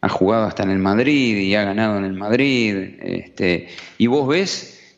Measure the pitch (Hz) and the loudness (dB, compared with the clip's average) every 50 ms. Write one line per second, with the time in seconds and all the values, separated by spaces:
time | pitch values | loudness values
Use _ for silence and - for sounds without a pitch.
0 | - 113 - - 92 95 113 113 110 101 - - 101 98 98 95 95 98 101 110 | -2 -2 0 2 2 2 2 2 0 0 -2 -2 -2 0 0 0 2 2 2 2
1 | 127 143 151 143 131 117 107 101 95 95 101 107 104 98 98 107 110 110 104 101 | 2 2 2 2 2 2 0 0 0 0 0 0 0 0 -2 -2 0 0 0 -2
2 | 98 95 95 92 101 104 113 123 139 139 131 123 113 107 101 95 92 - - - | -2 -4 -6 -6 -2 0 2 2 2 2 2 2 2 0 0 -2 -4 -8 -10 -10
3 | 50 - 90 90 - - - - 98 90 87 80 82 - - - - - - - | -8 -6 -6 -6 -8 -10 -6 -2 0 0 0 0 -2 -8 -16 -18 -20 -12 -2 0
4 | 110 120 127 147 139 131 151 180 196 175 - - - - - - - - _ | 2 2 2 2 2 2 0 0 0 -2 -4 -8 -10 -14 -20 -20 -20 -20 _